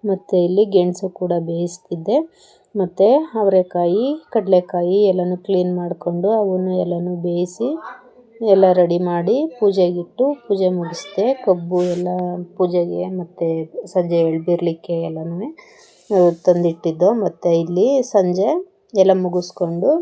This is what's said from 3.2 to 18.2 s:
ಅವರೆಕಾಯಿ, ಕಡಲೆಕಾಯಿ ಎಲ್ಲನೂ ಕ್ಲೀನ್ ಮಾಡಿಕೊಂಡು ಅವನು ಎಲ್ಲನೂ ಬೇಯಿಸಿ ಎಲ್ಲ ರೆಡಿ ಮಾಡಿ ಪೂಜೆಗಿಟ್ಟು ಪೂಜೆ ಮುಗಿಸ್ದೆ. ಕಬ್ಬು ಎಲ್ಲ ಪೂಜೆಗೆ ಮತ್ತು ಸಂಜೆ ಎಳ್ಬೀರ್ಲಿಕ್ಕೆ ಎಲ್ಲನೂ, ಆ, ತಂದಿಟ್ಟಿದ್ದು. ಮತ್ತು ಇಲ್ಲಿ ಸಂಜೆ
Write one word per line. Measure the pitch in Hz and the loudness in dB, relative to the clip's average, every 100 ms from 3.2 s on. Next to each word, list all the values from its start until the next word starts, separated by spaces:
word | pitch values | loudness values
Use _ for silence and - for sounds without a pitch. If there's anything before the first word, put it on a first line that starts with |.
| 320 226 | 0 -2
ಅವರೆಕಾಯಿ, | 196 190 180 175 175 190 254 302 _ | 2 2 0 -2 0 0 -2 -6 _
ಕಡಲೆಕಾಯಿ | 226 190 185 180 175 175 196 | -4 2 0 2 -4 0 2
ಎಲ್ಲನೂ | 208 185 175 180 | 2 2 -2 -4
ಕ್ಲೀನ್ | 180 190 180 180 | -2 0 0 -2
ಮಾಡಿಕೊಂಡು | 175 175 - 175 190 | -4 -6 -6 -2 0
ಅವನು | 220 202 185 185 185 | 0 0 -2 -2 -2
ಎಲ್ಲನೂ | 175 170 175 175 | -2 -2 -4 -4
ಬೇಯಿಸಿ | 175 175 180 - 240 320 - - - - _ - 226 | -4 -2 -4 -4 -6 -6 -10 -18 -20 -20 _ -4 4
ಎಲ್ಲ | 190 190 | 6 6
ರೆಡಿ | 180 175 175 | 6 4 2
ಮಾಡಿ | 180 175 170 247 320 - | 0 -2 0 -2 -2 0
ಪೂಜೆಗಿಟ್ಟು | 208 190 180 175 170 - 269 285 - | 0 2 0 0 -8 -2 -2 -2 -4
ಪೂಜೆ | 196 185 | 0 0
ಮುಗಿಸ್ದೆ. | 185 170 165 - - 220 | 0 -6 -10 -8 -2 -2
ಕಬ್ಬು | 262 - 180 170 180 | 0 0 0 0 -2
ಎಲ್ಲ | 180 175 180 180 180 175 175 - | 0 -2 -4 -4 -4 -6 -10 -4
ಪೂಜೆಗೆ | 180 175 170 175 185 | -2 0 -2 -4 -6
ಮತ್ತು | 185 165 - 165 165 160 - - | -8 -10 -6 -4 -4 -6 -12 -4
ಸಂಜೆ | 190 170 170 | -4 0 0
ಎಳ್ಬೀರ್ಲಿಕ್ಕೆ | 165 160 165 170 170 165 - 170 | 0 0 -2 0 -2 -4 -6 -6
ಎಲ್ಲನೂ, | 165 160 160 170 247 320 - - - _ _ | -6 -8 -8 -8 -10 -12 -20 -20 -20 _ _
ಆ, | 202 175 170 | 4 4 2
ತಂದಿಟ್ಟಿದ್ದು. | - 175 170 165 170 160 180 | 0 2 2 0 -4 2 2
ಮತ್ತು | 233 185 - 175 170 | 2 -2 -2 0 0
ಇಲ್ಲಿ | 165 175 226 277 | 0 0 2 2
ಸಂಜೆ | 240 208 | 2 0